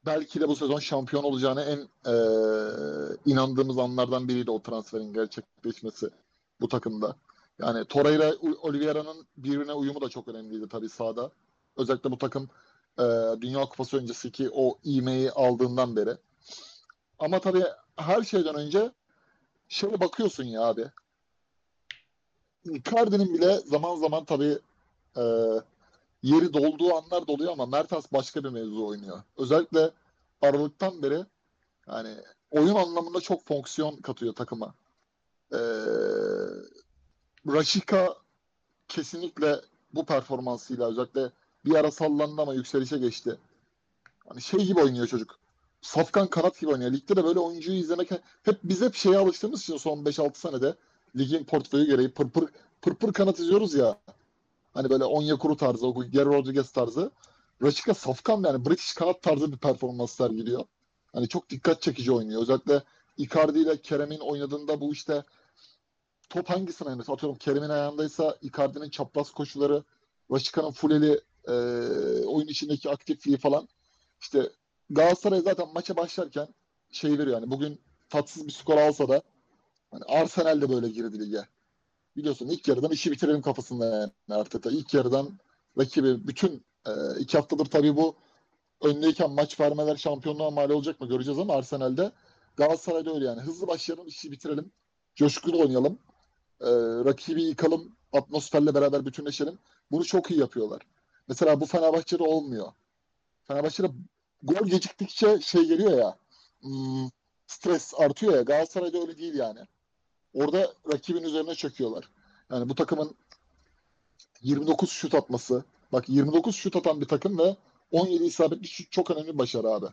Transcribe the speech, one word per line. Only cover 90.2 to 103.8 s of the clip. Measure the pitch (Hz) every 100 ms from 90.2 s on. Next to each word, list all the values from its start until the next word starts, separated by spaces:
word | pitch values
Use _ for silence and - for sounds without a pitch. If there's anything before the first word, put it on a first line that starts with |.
| 151 151 156
mal | 147 143
olacak | 147 143 -
mı | 127
göreceğiz | 127 131 143
ama | 202 139
Arsenal'de | 127 143 131 131 196 _ _ _ _ -
Galatasaray'da | 147 165 - 165 160
öyle | 156 131
yani. | 117
Hızlı | 135 165 185
başlayalım, | 165 - 165 170
işi | - 156
bitirelim. | 139 151 147 175 _ _ _ _ -
Coşkulu | 147 - 170 170
oynayalım. | 147 127 143 208 _ _ _ _ _ _
E, | 127 120 117 117 127
rakibi | 135 - 160
yıkalım, | 165 - 160 165 - _ _
atmosferle | 139 - 147 143 151 147 143
beraber | 143 143 135
bütünleşelim. | 131 147 - 147 180 _ _ _
Bunu | 151 175
çok | 185 -
iyi | 165
yapıyorlar. | 127 123 107 - - _ _ _ -
Mesela | 131 160 143
bu | 151
Fenerbahçe'de | 175 160 160 160 170
olmuyor. | 160 160 147 113 95 _ _ _ _ _ _ _
Fenerbahçe'de | - 139 151 -